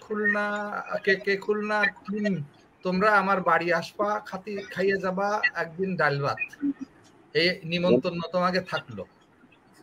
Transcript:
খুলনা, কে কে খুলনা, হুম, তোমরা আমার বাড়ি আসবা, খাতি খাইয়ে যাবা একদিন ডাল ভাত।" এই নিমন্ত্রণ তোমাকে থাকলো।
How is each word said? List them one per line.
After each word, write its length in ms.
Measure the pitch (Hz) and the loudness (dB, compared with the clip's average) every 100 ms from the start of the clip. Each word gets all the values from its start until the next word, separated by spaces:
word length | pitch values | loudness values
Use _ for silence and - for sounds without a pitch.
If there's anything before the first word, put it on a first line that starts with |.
খুলনা, 800 | - 214 214 208 208 208 208 - - - | -8 -2 2 2 0 -4 -6 -8 -6 -4
কে 120 | 196 190 | 0 0
কে 220 | 196 196 | 0 -2
খুলনা, 440 | - 208 208 214 | 0 -2 0 2
হুম, 640 | 202 - - 214 208 170 143 - _ _ | 0 -2 -8 -2 0 -2 -4 -14 _ _
তোমরা 340 | 185 185 214 208 | -4 2 6 6
আমার 240 | 190 190 | 4 2
বাড়ি 320 | 170 165 170 | 4 2 4
আসবা, 460 | 165 - - 208 208 | 0 -2 -4 -2 -2
খাতি 380 | - 185 214 196 | -6 -10 -8 -10
খাইয়ে 400 | - 180 196 190 | -8 -2 0 2
যাবা 440 | 185 180 202 214 - 170 | 0 -2 -2 0 -2 -2
একদিন 400 | 165 160 190 170 | -6 -4 -4 0
ডাল 260 | 151 143 | 2 2
ভাত।" 160 | 139 110 - - 285 - - - - - - | 0 -2 -6 -4 -4 -4 -10 -18 -20 -20 -4
এই 260 | 151 170 180 | 2 2 0
নিমন্ত্রণ 560 | 160 175 175 123 180 170 165 | -4 0 4 4 4 -4 -2
তোমাকে 300 | 180 180 180 | 0 2 0
থাকলো। 440 | 180 160 - 107 92 _ _ _ - _ _ - | -2 -6 -6 -12 -12 _ _ _ -20 _ _ -20